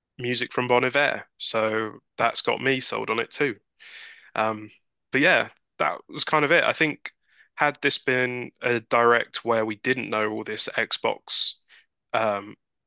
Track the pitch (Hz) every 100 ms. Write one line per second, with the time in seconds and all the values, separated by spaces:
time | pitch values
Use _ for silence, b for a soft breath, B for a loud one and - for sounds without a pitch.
0 | _ - 123 123 120 - 123 123 127 143
1 | 143 107 - _ - 113 110 110 110 -
2 | _ - 117 - - 113 127 131 - 110
3 | 110 113 110 - 143 101 _ _ B B
4 | B B B - 110 107 107 - _ _
5 | _ 131 165 143 - - _ - - -
6 | - 147 - 151 147 165 113 - 156 -
7 | - - b b b - 147 139 143 -
8 | - 127 127 123 123 - 127 120 117 120
9 | 117 117 - - 117 113 110 104 123 127
10 | 107 107 107 110 107 107 - - 110 -
11 | 113 - - - - - _ b b _
12 | _ 113 110 101 101 - _ _